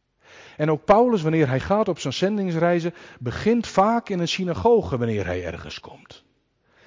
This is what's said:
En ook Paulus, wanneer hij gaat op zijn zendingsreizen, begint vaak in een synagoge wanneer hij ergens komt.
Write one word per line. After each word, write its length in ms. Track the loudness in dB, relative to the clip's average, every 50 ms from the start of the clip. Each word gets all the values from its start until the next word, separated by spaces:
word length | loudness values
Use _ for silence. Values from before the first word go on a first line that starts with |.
| _ _ _ _ _ _ -20 -20 -20 -18 -6
En 140 | -4 -2 0
ook 140 | -2 0 4
Paulus, 380 | 4 6 6 6 4 2 0
wanneer 260 | 0 0 2 2 2 2
hij 120 | 0 -2
gaat 280 | 0 0 0 0 0 -2
op 100 | -4 -4
zijn 160 | -6 -6 -2
zendingsreizen, 800 | -2 -2 0 0 -2 -2 -2 0 0 2 2 2 0 -2 -4 -8 -10 -18 -20 -18 -10
begint 460 | -10 -8 -8 -2 0 0 0 0 -2
vaak 420 | 0 0 2 2 2 2 -2 -4 -4
in 100 | -4 -4
een 100 | -4 -4
synagoge 720 | -4 -4 -4 -4 -4 0 2 4 4 4 2 0 -2 -2
wanneer 280 | -2 -2 -2 -2 -4
hij 180 | -4 -4 -6 -6
ergens 360 | -8 -10 -10 -14 -14 -14 -16
komt. 460 | -16 -18 -20 -20 -20 _ -20 -20 _ _ _ _ _ _ _ _ _ _ _ _ _